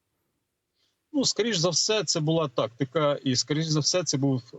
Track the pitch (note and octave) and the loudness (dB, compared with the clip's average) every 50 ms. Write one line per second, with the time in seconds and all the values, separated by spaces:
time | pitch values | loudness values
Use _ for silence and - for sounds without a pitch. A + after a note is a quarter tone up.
0 | _ _ _ _ _ _ _ _ _ _ _ _ _ _ _ _ _ _ _ _ | _ _ _ _ _ _ _ _ _ _ _ _ _ _ _ _ _ _ _ _
1 | _ _ - C#4+ A#3+ - - - G#3 A#3 A3 F3 D#3 F#3 D#3+ - - - G#3+ G#3+ | _ _ -2 0 0 0 0 0 0 0 0 0 0 0 0 0 0 0 0 0
2 | F3+ - - E3+ D3+ D#3 D#3+ E3 D#3 C#3 - - B2+ G#2+ - - C#3+ - - E3 | 0 0 -2 -2 0 0 0 0 0 -2 -2 -2 -4 -4 -2 -4 -6 -2 0 0
3 | D3+ C#3+ C#3+ - - C#3 B2 A#2+ - - D3+ D3+ E3 D#3+ D3+ D#3 D3 - - F#3 | 2 2 0 0 0 -2 0 0 0 -2 -2 -2 0 0 0 0 0 2 0 0
4 | E3+ - - C3+ C3+ C#3 C3+ B2+ - - - | -2 0 -2 0 0 0 0 -2 -4 -8 -6